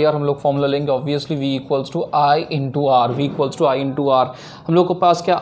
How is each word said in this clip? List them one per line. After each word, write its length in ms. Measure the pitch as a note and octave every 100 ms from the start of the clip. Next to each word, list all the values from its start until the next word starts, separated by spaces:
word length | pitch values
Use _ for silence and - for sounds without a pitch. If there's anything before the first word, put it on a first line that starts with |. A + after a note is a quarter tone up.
R 100 | D3+ D3+
हम 80 |
लोग 160 | C#3+ C#3+
formula 280 | D3 C#3 C#3+
लेंगे, 240 | C#3 C#3+
obviously 460 | C3 C3+ D3 - D3+
V 140 | C#3 C3+
equals 340 | C3 C#3 C3+
to 100 | E3+ - D3+
I 220 | C#3+ D3+ E3 D3+
into 320 | C3+ C3+ C#3+
R, 160 | B2+ A#2+
V 160 | B2 C#3+
equals 320 | - C3+ -
to 80 | D3+
I 80 | C3
into 240 | C#3 C3 C#3 C3
R। 100 | B2+ - - - -
हम 80 | E3+
लोग 120 | F3+
के 60 | F3
पास 200 | F3+ E3+ F3+
क्या 160 | F3